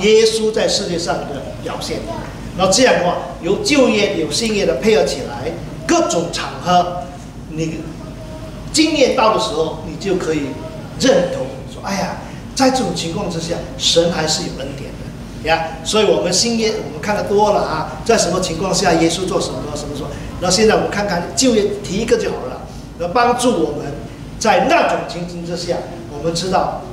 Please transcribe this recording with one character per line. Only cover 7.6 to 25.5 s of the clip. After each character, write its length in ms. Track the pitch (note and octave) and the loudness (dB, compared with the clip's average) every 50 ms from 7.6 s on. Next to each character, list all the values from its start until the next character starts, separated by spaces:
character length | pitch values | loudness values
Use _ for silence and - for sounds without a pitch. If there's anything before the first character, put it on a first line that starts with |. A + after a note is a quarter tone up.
| D#3+ D#3+ E3 D#3 - - - - - - - - - - - - - - - - - - - | -4 -4 -4 -8 -10 -10 -10 -12 -12 -12 -12 -12 -12 -12 -12 -12 -12 -12 -12 -12 -12 -4 2
经 240 | - D#4 D#4+ D#4 | 2 4 4 6
验 200 | D4 C4 A3 G#3 | 4 4 4 4
到 160 | - A3+ G#3+ - | 4 4 4 4
的 80 | - | 2
时 140 | - - D3 | 0 0 0
候， 240 | D#3+ D#3+ - - - - | -2 -2 -2 -2 -8 -8
你 100 | F3 D3+ - - | -8 -8 -6 -2
就 120 | G3 F3 | -2 0
可 180 | - - D#3+ D#3+ | 0 0 0 -2
以 140 | D3+ C#3 C3 C3 - - - - - - - - - | -2 -2 -4 -6 -8 -10 -10 -10 -12 -12 -12 -6 0
认 320 | - C4+ - F3+ F3+ F3 - | 4 4 6 6 4 2 -2
同 140 | - - C3 - - - - - | -4 -4 -6 -8 -10 -12 -12 -12
说 80 | - - | -10 -6
：“哎 80 | - G3 G3 | -4 -4 -2
呀， 160 | F3 - D3 - - - - - - - - | -2 -4 -6 -8 -10 -12 -12 -12 -12 -10 0
在 160 | - C4 C4 | 4 4 4
这 80 | B3+ B3+ | 4 4
种 100 | A3+ F3+ D#3+ | 0 0 -2
情 200 | - - E3 E3 | -2 -4 -4 -4
况 160 | G#3+ G3+ - | -4 -4 -4
之 100 | F3 E3 | -4 -4
下， 140 | D#3+ E3 E3 - - - - - | -4 -4 -4 -6 -6 -8 -8 -2
神 320 | - - - E3 E3+ F3 - | 0 4 6 6 6 4 2
还 140 | E3 D#3 | 0 0
是 160 | D#3 - F3+ E3 | 0 0 -2 -2
有 60 | - - - | -6 -6 -6
恩 100 | C3 C#3 C#3 | -8 -8 -8
典 140 | C3+ - - - - - - - - - - - - - | -8 -8 -10 -10 -10 -10 -10 -10 -12 -12 -12 -12 -6 0
的 60 | D#3 | 2
呀。” 300 | E3 E3 - - - - - | 2 2 0 -4 -8 -8 -6
所 180 | - - G#3+ G#3 | 0 2 4 4
以 20 | |
我 180 | F#3 E3 - - | 4 4 4 2
们 80 | F3 F3+ | 0 0
新 260 | - G#3+ A#3 A#3 A3+ | 2 2 2 0 2
约 120 | A3+ A3 | 0 0
我 200 | - - - - - | 0 -2 -4 -6 -8
们 80 | D#3+ | -8
看 160 | E3 G3 G#3 | -4 -2 -2
得 60 | F#3+ - | -2 0
多 300 | - G3+ G3+ G#3 G#3 G3+ | 2 4 4 4 4 4
了 100 | - - | 2 2
啊， 400 | - D#3 D#3 E3 - - - - | 0 -2 -2 -4 -6 -6 -8 2
在 140 | - A3+ G3+ | 4 4 4
什 120 | - E3+ | 4 2
么 100 | F3 F#3 | 0 0
情 180 | - - D#3+ D#3+ | 0 -2 -2 -2
况 160 | G3 F#3 E3+ | -2 0 0
下 180 | F3 G3 F3+ E3 | 2 4 4 4
耶 140 | E3 E3 E3 | 6 4 4
稣 160 | E3 F#3 F#3 | 2 2 -2
做 160 | F3+ F#3+ E3+ | 0 0 0
什 80 | - - | 0 -2
么， 100 | - - - - - | -4 -6 -6 -6 -6
什 140 | C#3+ - C#3+ | -6 -6 -6
么 80 | D3 | -6
什 60 | C#3 D3 | -6 -6
么。 60 | - - - - - - - | -8 -8 -8 -10 -10 -8 -2
那 100 | E3+ F#3 | 0 2
现 160 | F3+ A3+ A3 | 4 6 6
在 80 | G#3+ F#3+ | 6 6
我 60 | E3+ | 6
们 100 | E3 E3 | 2 0
看 160 | - G3+ G#3 | -2 -2 -2
看 160 | G3+ F#3+ F3 F3 F3 - | -2 -2 -2 -4 -4 -2
旧 180 | - C4 C4 A3+ | 2 2 4 4
约， 80 | G#3+ G3 - - - - | 4 2 0 -2 -4 -6
提 140 | - F3+ G3+ | -4 -4 -4
一 60 | A#3 | 2
个 140 | - A#3+ - | 2 2 2
就 120 | F#3 F#3+ | 2 -2
好 160 | F3+ D#3 - | -4 -4 -6
了， 140 | - - - - - - - - - - - | -8 -8 -10 -12 -14 -14 -14 -14 -14 -10 -6
那 100 | - C4 | -6 0
帮 300 | - B3 A#3+ - A3+ A#3 | 2 4 4 4 2 2
助 140 | - C4 G#3+ | 2 2 2
我 260 | F3 D#3 - - C#3 | 2 0 0 -2 -4
们 140 | C3+ - - - - - - - - - - - | -6 -6 -8 -10 -10 -12 -12 -14 -14 -14 -10 -2
在 280 | - A3 - - G3 C4+ | 2 4 4 4 4 4
那 200 | D#4+ E4 - - | 4 4 4 2
种 100 | - - - - | 0 -2 -4 -6
情 180 | - F3 F3 F3 | -6 -8 -8 -8
形 180 | F3 F3 E3+ | -8 -8 -6
之 100 | E3 | -6